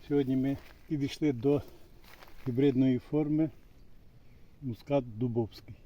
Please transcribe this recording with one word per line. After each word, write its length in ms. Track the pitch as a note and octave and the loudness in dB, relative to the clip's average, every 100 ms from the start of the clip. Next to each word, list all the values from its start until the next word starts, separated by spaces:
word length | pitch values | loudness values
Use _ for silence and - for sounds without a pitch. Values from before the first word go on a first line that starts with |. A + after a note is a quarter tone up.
| - | 0
Сьогодні 280 | C#3+ C3 C3 | 0 2 0
ми 200 | C3+ C#3 - - - | 0 -2 -8 -20 -8
підійшли 440 | D3+ C#3 - D3+ | -4 -4 -2 -2
до 300 | B2 C#3 C#3+ - - - - - - - - - | 0 2 2 -2 -18 -20 -20 -20 -20 -18 -10 -4
гібридної 500 | A#2+ C#3+ B2+ C3 B2 | 2 2 4 4 2
форми 520 | - D3+ D3+ D3+ D#3+ - - - - - - - - - - - | 0 -2 0 0 0 -4 -20 -20 -20 -20 -20 -20 -20 -20 -20 -12
мускат 560 | C3+ A2+ - C#3 B2 G#2+ | -10 -10 -2 -2 -2 -4
Дубовський. 560 | B2 A2+ G#2+ - - G#2+ | -2 0 -4 -8 -18 -20